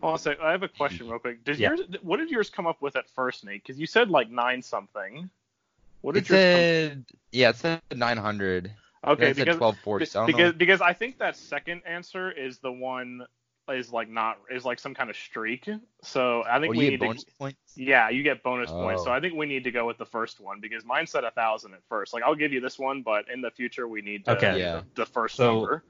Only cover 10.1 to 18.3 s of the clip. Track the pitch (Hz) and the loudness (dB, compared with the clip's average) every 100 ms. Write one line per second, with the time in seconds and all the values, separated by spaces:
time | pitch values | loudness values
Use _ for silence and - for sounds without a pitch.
10.1 | 98 113 127 175 165 175 190 180 175 233 | 0 2 6 4 6 4 6 4 2 -4
11.1 | 262 202 - - 143 - 170 170 170 175 | -4 -4 -4 -8 -10 -8 -12 -8 -10 -10
12.1 | 190 185 175 131 127 131 127 127 127 127 | -8 -8 -6 -10 -8 -10 -8 -8 -8 -10
13.1 | 123 123 _ _ _ - 131 120 120 110 | -14 -18 _ _ _ -8 -8 -4 -6 -6
14.1 | 113 113 104 - 127 123 120 139 131 123 | -2 -2 -2 -8 -8 -6 -6 -8 -6 -6
15.1 | 104 - - 110 120 - 214 226 _ - | -6 -12 -8 -6 -6 -8 -10 _ _ -6
16.1 | 139 127 120 113 123 156 117 139 135 123 | 0 2 2 2 0 2 2 2 2 -2
17.1 | 117 - _ 139 135 _ - 131 131 113 | -4 -12 _ -12 -12 _ -10 4 6 6
18.1 | 123 143 | 2 0